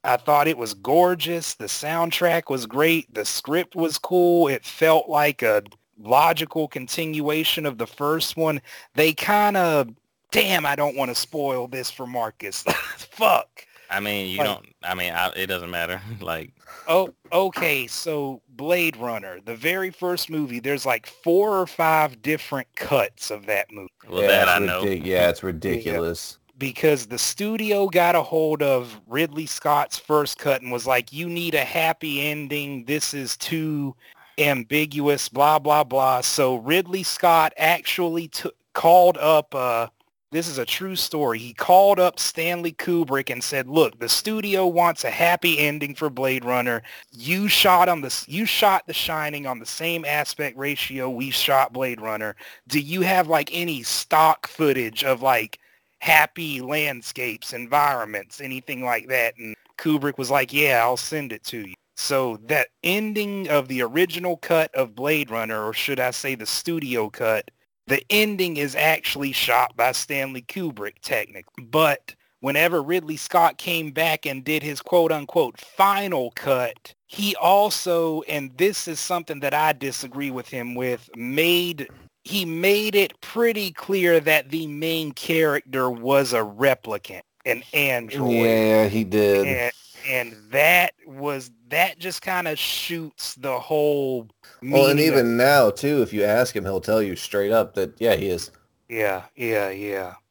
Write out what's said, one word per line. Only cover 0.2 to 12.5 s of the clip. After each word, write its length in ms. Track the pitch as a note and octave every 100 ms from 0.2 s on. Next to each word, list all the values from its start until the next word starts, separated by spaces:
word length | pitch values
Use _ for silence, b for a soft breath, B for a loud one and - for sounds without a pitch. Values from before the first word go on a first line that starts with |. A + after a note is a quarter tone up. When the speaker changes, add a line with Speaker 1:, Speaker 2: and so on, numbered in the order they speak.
| - D3 D3+
Speaker 1:
it 100 | C3+
was 160 | A2+
gorgeous. 800 | G#2 A2 D#3+ F3+ F3+ D#3+ E3+ D#3+ -
The 100 | G#2+
soundtrack 840 | - D3 E3 E3+ - F3 E3 -
was 160 | C3 A2+
great. 480 | B2+ D#3+ E3 -
The 120 | - G#2
script 500 | - - E3 F3+ F3+
was 220 | E3 D3+
cool. 500 | - F3+ F3 E3+ D3+
It 160 | C3
felt 460 | - - D#3+ D#3+ -
like 320 | D3 D3 C#3+
a 220 | A#2 G#2 G#2 - _ _
logical 680 | G#2 C3 E3 D#3 D#3 D#3+ D3+
continuation 1000 | C3 B2 - D#3+ D#3 D3 D#3 D#3+ - D3+
of 120 | A#2
the 100 | A#2
first 500 | - D3 D#3+ - -
one. 240 | D#3+ C#3+ B B B
They 180 | - D#3+
kinda, 760 | D3+ - G#3 G#3 G3 F3 D3+ A#2+ A2 _ _ _
damn, 340 | - G#3 F3+ D3+
I 100 | C#3+
don't 200 | D3 C3
wanna 200 | B2+ A#2
spoil 520 | - D#3 C#3 B2+ B2
this 240 | C3 A#2+
for 160 | - B2
Marcus. 560 | B2 A2 - G2+